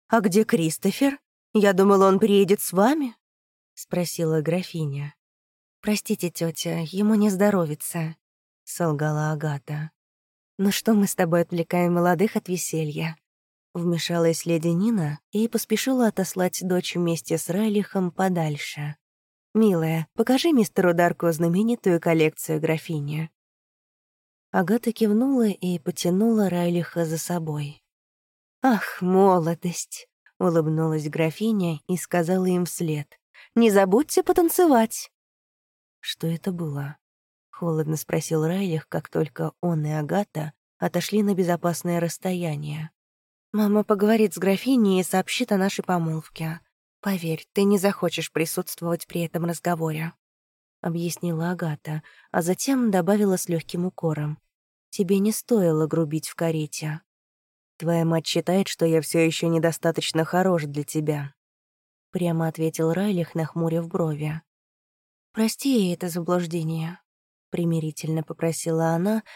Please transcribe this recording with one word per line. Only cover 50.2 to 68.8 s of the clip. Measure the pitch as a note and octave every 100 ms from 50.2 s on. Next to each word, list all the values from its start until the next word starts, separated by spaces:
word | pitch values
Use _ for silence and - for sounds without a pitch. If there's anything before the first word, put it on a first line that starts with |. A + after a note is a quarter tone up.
| _ _ _ _ _ _
объяснила | F3+ E3 E3+ - F3 D#3+ E3+
Агата, | F3 E3 D3+ - D3+ - - _
а | F3+
затем | E3+ F#3 - C4+ A#3
добавила | F#3+ F3 G#3 G#3 F#3
с | -
легким | E3 - F3 F3+
укором: | - E3 D3+ D3+ D#3 _ _ _ _ _
«Тебе | - F3+ G3
не | G#3
стоило | G#3+ - A3+ F3 D#3 D#3
грубить | E3 D#3 D#3 -
в | -
карете». | E3 D#3+ D3+ - D#3 D#3 _ _ _ _ _ _ _ -
«Твоя | D#3+ E3+
мать | E3 E3 -
считает, | - - F#3 G3
что | - E3
я | D#3+
все | D3 E3
еще | E3 D#3 E3+
недостаточно | E3 E3 D#3 E3 D#3+ - D#3+ D#3+
хорош | F3+ F#3 F3 D3
для | C#3+
тебя», | C#3+ D#3 D3+ D3 C#3+ _ _ _ _ _ _ _ _
прямо | F#3+ F3 E3 D#3+
ответил | D#3+ D#3+ D#3 D#3+
Райлих, | F3 G#3 F3+ D#3+
нахмурив | E3 D#3+ E3+ E3 E3 E3
брови. | F3+ E3 D3+ D3+ D#3+ _ _ _ _ _ _ _ _ _
«Прости | - A3 - C#4 B3+
ей | F3+
это | F3 F3+
заблуждение», | E3+ E3+ F3+ E3+ E3+ D#3+ D#3+ D#3+ F3+ _ _ _ _ _ -
примирительно | E3+ E3 D#3 - D#3 D#3+
попросила | D#3 E3 E3 D#3+ - D#3+